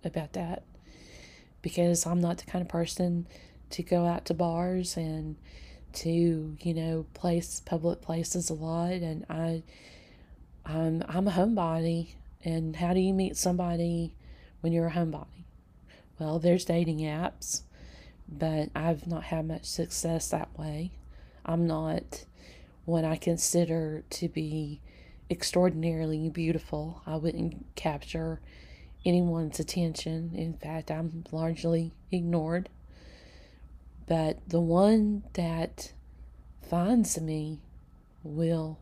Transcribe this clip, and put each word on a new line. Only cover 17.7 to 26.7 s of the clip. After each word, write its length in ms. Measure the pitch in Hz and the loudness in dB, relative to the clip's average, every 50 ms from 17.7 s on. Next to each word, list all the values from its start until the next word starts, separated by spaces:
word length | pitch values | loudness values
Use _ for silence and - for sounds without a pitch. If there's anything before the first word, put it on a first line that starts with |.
| - - - - - - - - - - - - | -18 -20 -20 -18 -18 -20 -20 -20 -20 -20 -16 -14
but 420 | 156 143 165 160 156 156 151 - - | -6 -2 -2 0 0 0 0 -2 -2
I've 320 | - 156 165 165 147 - | 0 0 2 0 0 -2
not 200 | 170 165 160 - | -4 -4 -4 -4
had 220 | - 165 160 156 160 | -4 -2 -2 -2 -2
much 180 | 160 165 - | -4 -6 -6
success 640 | - - - 165 170 - - - 165 165 165 - - | -6 -4 -4 -4 -2 -2 -2 -2 0 0 0 -2 -2
that 280 | - 160 160 - - - | -2 -2 -2 -4 -8 -8
way. 340 | 156 156 151 151 165 185 - - - - - - - - - - - | -8 -6 -6 -4 -6 -6 -8 -12 -18 -20 -20 -20 -20 -20 -20 -12 -6
I'm 220 | - 165 170 170 165 | -2 0 2 2 2
not 580 | 160 156 160 156 160 170 - - - - - - - - - - - - - - - - - | 2 0 0 0 -2 -2 -4 -6 -10 -14 -14 -16 -20 -20 -20 -20 -20 -20 -20 -20 -20 -10 -4
what 200 | - 165 165 160 | 0 2 2 2
I 100 | 160 160 | 2 0
consider 880 | 156 - 175 170 165 - - - 175 175 160 160 165 160 156 156 156 - - | 0 2 0 2 2 2 2 4 4 4 4 2 0 0 -2 -4 -6 -8 -10
to 180 | - - - 165 | -6 -4 -4 -2
be 540 | - 160 156 151 151 156 151 147 151 - - - - - - - - - - - | -2 -2 -2 -2 -2 -2 -4 -4 -8 -10 -14 -18 -20 -20 -20 -20 -20 -14 -6 -4
extraordinarily 960 | 175 175 - - - 185 180 185 156 156 160 170 165 160 160 156 156 156 156 160 | -4 -2 -2 2 4 6 6 6 4 2 2 0 0 0 0 0 0 0 0 -2
beautiful. 720 | 151 170 165 160 165 160 - - | -2 0 2 2 2 0 -2 -4